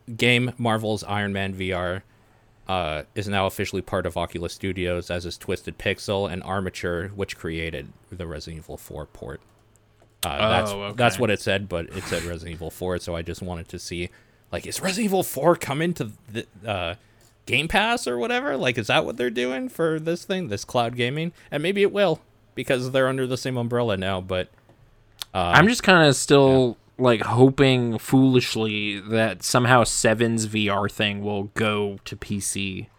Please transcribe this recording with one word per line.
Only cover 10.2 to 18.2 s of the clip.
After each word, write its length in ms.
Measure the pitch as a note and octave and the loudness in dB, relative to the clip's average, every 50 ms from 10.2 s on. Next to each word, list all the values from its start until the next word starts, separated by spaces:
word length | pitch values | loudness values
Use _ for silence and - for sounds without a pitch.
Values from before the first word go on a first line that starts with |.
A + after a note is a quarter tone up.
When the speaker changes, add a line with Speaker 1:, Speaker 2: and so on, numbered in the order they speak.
| - | -6
Speaker 1:
Uh, 240 | E2+ C#2+ D#2+ G#2+ A2 | -4 -2 0 2 2
that's, 220 | A2 A2 A2 G#2 | 2 2 0 0
Speaker 2:
Oh, 220 | G2+ G2+ G2+ G2+ G#2 | -4 -6 -6 -6 -2
Speaker 1:
that's 220 | A#2+ A#2+ A#2 A#2 | 2 2 2 2
Speaker 2:
okay. 60 | - | 2
Speaker 1:
what 80 | A#2+ G#2+ | 0 0
it 100 | G2+ - | 0 0
said, 300 | - A2 G2 G2 G2+ F#2 | 0 0 0 0 -2 -2
but 160 | F2 E2+ E2+ - - | -4 -6 -6 -6 -8
it 80 | F#2+ - | -10 -6
said 180 | - F2+ E2+ E2 | -4 -4 -4 -4
Resident 320 | E2+ F2 D#2+ F2 F2 E2 | -4 -8 -8 -10 -10 -10
Evil 160 | D#2+ E2 D#2 | -10 -10 -10
four, 260 | - - F2+ F#2 F2+ F2 | -8 -6 -4 -2 -2 -2
so 180 | - F2+ E2 | -4 -4 -6
I 60 | E2 | -6
just 200 | E2+ F2 E2 - | -6 -6 -8 -8
wanted 260 | F#2+ F2+ F2 E2 E2+ - | -8 -8 -8 -8 -10 -12
to 100 | - F2 | -12 -12
see, 300 | - - F2+ E2+ F2 - - - _ _ _ _ _ - | -10 -8 -6 -6 -6 -8 -10 -14 _ _ _ _ _ -10
like, 140 | - E2+ - | -10 -10 -8
is 160 | - - - | -8 -8 -6
Resident 240 | - G3 F3+ G#3+ A3+ | -4 -4 -2 0 0
Evil 180 | G3+ G3 F#3 E3+ | 0 2 0 0
four 320 | - - - D3 E3+ E3+ - | -2 -2 0 4 4 4 2
coming 360 | - C#3 C#3 D3+ E3 F3+ E3 | 2 -4 -2 -2 -2 -2 -2
to 160 | - C3+ G#2+ G#2 - _ - | -4 -6 -8 -10 -16 _ -12
the, 140 | G#2 A2+ - - - F#2+ G2+ | -10 -10 -10 -10 -12 -14 -8
uh, 300 | A2+ G2+ F2+ F2 E2 F2+ - _ _ _ _ _ _ _ _ - | -6 -6 -4 -4 -6 -6 -8 _ _ _ _ _ _ _ _ -6
Game 240 | - A#2+ C3+ D3+ D#3+ | -2 0 0 0 2
Pass 360 | - G3 G#3+ A3+ A#3 A#3+ - B3 | 2 2 2 2 0 -2 -2 -4
or 100 | B3 | -4
whatever? 400 | A#3+ | -2